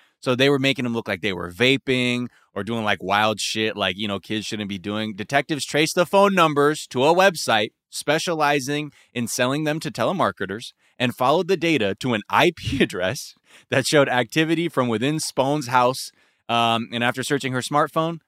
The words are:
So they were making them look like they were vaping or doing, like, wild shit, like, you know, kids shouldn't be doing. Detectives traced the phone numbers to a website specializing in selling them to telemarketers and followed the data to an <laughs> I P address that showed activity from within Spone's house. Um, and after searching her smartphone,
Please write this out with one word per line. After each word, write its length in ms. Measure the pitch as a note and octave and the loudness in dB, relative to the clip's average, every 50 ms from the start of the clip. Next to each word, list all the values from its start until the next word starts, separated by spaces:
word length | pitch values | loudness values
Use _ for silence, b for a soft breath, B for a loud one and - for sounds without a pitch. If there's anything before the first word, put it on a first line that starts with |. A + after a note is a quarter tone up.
| b b b b | b b b b
So 140 | - C#3 B2 | -2 0 2
they 140 | A#2+ C3+ C#3 | 4 4 4
were 100 | C#3+ C3+ | 4 4
making 240 | C3+ C#3 C3+ - B2 | 2 2 0 0 -2
them 80 | A#2+ A#2 | -4 -4
look 120 | A#2 - - | -4 -4 -4
like 100 | G2+ E2+ | -4 -4
they 140 | F2+ G#2 F#2 | -4 -4 -4
were 180 | F2+ F2 F2 | -4 -6 -6
vaping 760 | F2 F#2 A#2+ C3 C#3 C3+ - C3+ B2+ B2+ B2 B2 B2 B2 B2 A#2 b b b b b | -2 2 4 4 4 2 0 0 0 0 0 0 -2 -2 -4 -8 b b b b b
or 100 | G2+ G2+ | -8 -6
doing, 220 | G#2 A#2 A2+ A2 | -4 -4 -2 0
like, 180 | G#2 G2+ E2+ F2+ | 0 -2 -2 -2
wild 380 | F2+ G2 G#2 A2 A2 A2 F#2+ | 0 2 2 2 2 0 0
shit, 340 | - - - A2 A2 A2 F#2+ | -4 -4 -2 -2 -2 -2 -2
like, 220 | G2+ G2 F#2+ F#2 | -2 -2 -2 -2
you 100 | F#2+ A2 | -4 -4
know, 120 | G#2 G2+ G2 | -6 -6 -6
kids 240 | - - A2 A2 G2 | -6 -6 -6 -6 -6
shouldn't 240 | - A2+ G#2+ G#2 F#2+ | -6 -6 -6 -6 -6
be 80 | G2+ | -8
doing. 360 | F#2+ E2+ G2+ G#2 G#2+ A2 A2 G#2 | -8 -6 -6 -4 -4 -4 -6 -8
Detectives 480 | F#2+ G#2 - C#3 C#3+ C#3+ - D#3+ C3+ - | -10 -6 -2 0 0 0 0 -4 -6 -4
traced 300 | - - D3 D#3+ D3+ - | -2 -2 0 0 0 2
the 100 | F3+ F3 | 0 0
phone 280 | - - G3 G3+ G3+ G3 | 2 4 4 4 4 4
numbers 540 | F#3 E3 D#3+ D3 C#3+ C#3+ D3 D#3 - - - | 4 4 4 4 4 2 2 2 -2 -6 -6
to 120 | - B2 C3 | -2 2 2
a 100 | D3+ E3 | 4 4
website 580 | F3+ F#3 G3 E3+ D3 - C3 A2+ G#2+ G#2 - _ _ _ _ - - - - D3 E3 | 6 4 4 4 0 -2 0 0 2 0 -2 _ _ _ _ -14 -6 -2 0 0 0
specializing 720 | - F#3 E3 D#3 D3+ C#3+ D3 D3 B2 C3+ D3 D3 D3+ C#3+ b b b b b | 0 -2 -2 0 2 2 0 0 -2 -4 -6 -6 -6 -8 b b b b b
in 140 | B2 A#2 | -6 -6
selling 360 | G#2+ - - B2 B2+ C#3 D3+ D#3 | -4 -2 0 0 0 0 -2 -2
them 140 | D3+ D3+ E3 | -2 -4 -4
to 100 | - D3+ | -6 -6
telemarketers 800 | G#2 - A#2 C#3 F#3+ E3 B2+ G2+ F#2+ - G2+ F#2 G2 A2+ B2+ - - _ _ _ _ | -4 -2 -2 0 0 0 0 0 -2 -4 -6 -8 -8 -10 -12 -16 -20 _ _ _ _
and 160 | - B2 B2 A2+ | -4 -2 -2 0
followed 320 | - B2+ C3 D3+ F3+ F#3 E3 | 0 2 2 2 2 2 0
the 80 | G3 | -2
data 380 | D#3+ D#3 E3 D#3+ C3 G#2 G2 G2+ - | 0 0 0 0 2 0 0 -2 -2
to 140 | - B2+ A#2+ | -2 -2 -2
an 80 | G#2 - | -2 -2
<laughs> 40 | - | 0
I 220 | - A2 C#3+ F3 E3 | 2 4 4 4 2
P 260 | - - - - - | -2 -4 -2 0 0
address 520 | F3 A#2 - F2+ F2+ F#2 B2+ - - - - _ b b b b b b | 0 0 0 -2 -2 -2 -4 -4 -10 -14 -18 _ b b b b b b
that 160 | - C3+ B2 | 0 0 2
showed 220 | - D#3 D3 C#3 | 4 4 4 4
activity 600 | C3 B2 B2 B2 - - D#3 D#3+ D#3 E3 D#3+ F3 E3 | 4 2 0 0 0 0 0 0 2 0 -2 -2 -2
from 180 | - C#3 B2+ | 0 0 0
within 320 | B2 A2+ G#2+ A#2+ C#3+ D#3 D#3 | 0 0 0 0 -2 -2 -4
Spone's 480 | - - - - C3 C3+ D3 D3+ B2+ | -6 -4 -2 0 0 0 0 -2 -2
house. 440 | A#2+ B2+ B2+ B2 B2 C3 - - - _ _ _ _ _ _ _ | 0 2 2 4 2 0 -2 -8 -12 _ _ _ _ _ _ _
Um, 400 | - A#2 A#2 A#2 A#2 A2+ A2+ A#2 - A#2+ | -2 0 0 2 2 0 0 -2 -4 -4
and 100 | A#2 A#2+ | -2 0
after 200 | B2 B2 B2+ A#2+ | 0 0 -2 -2
searching 300 | - D3 C3+ - C3+ C3 | -2 -2 -2 -2 -2 -4
her 60 | B2+ | -4
smartphone, 600 | A#2 - D3 D3 D#3 D3 - E3 D#3+ E3 E3+ D#3+ _ | -4 -2 0 0 0 0 0 -2 -2 -2 -4 -8 _